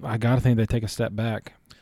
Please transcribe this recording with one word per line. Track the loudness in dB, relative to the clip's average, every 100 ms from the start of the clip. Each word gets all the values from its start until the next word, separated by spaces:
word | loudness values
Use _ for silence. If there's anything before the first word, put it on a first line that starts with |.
I | -6 0
gotta | 2 4
think | 4 4
they | 2
take | 0
a | -2
step | -4 -4 -2
back. | -4 -4 -10 -20 _ -20